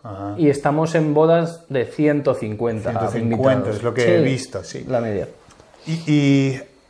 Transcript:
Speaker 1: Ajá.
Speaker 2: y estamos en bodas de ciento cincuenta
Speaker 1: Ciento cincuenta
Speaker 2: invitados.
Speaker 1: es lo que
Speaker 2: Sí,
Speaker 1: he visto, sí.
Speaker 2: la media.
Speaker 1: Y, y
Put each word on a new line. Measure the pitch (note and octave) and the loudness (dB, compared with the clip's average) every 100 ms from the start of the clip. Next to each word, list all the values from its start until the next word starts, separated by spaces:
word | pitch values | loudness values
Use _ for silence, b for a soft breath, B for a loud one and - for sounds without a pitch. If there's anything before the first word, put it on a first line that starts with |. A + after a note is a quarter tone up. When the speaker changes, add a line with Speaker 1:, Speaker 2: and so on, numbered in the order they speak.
Speaker 1:
Ajá. | A2+ G2 G2+ G#2 | -16 -10 -8 2
Speaker 2:
y | D3+ | 2
estamos | C3+ D3 D3 D#3+ E3+ | 2 0 0 0 0
en | D#3 | 2
bodas | D3 D#3+ E3 E3 - - | 2 4 4 0 -6 -6
de | C3+ A2+ | -4 -4
ciento | - D3 D3 C#3 | 0 0 2 0
cincuenta | B2 A2 G#2 A#2 A2+ G2 | -2 -4 -4 -4 -2 -4
Speaker 1:
Ciento | G2 A2 | -2 -2
cincuenta | A#2 A2+ A#2 C3+ | -2 -2 2 2
Speaker 2:
invitados. | B2+ A2 G#2+ | 2 0 -2
Speaker 1:
es | |
lo | A#2 | -2
que | A#2+ | 2
Speaker 2:
Sí, | A#2+ | 4
Speaker 1:
he | F3 | 4
visto, | C3+ C3 - F#2+ | 2 0 -6 -10
sí. | - - - | -10 -12 -4
Speaker 2:
la | B2 | -4
media. | A#2 G2 B2+ - _ - _ _ - | -2 -4 -6 -12 _ -20 _ _ -8
Speaker 1:
Y, | E3 D#3 | -6 0
y | D3 C#3 C#3 C3+ C3 - _ _ | 2 4 4 2 -2 -10 _ _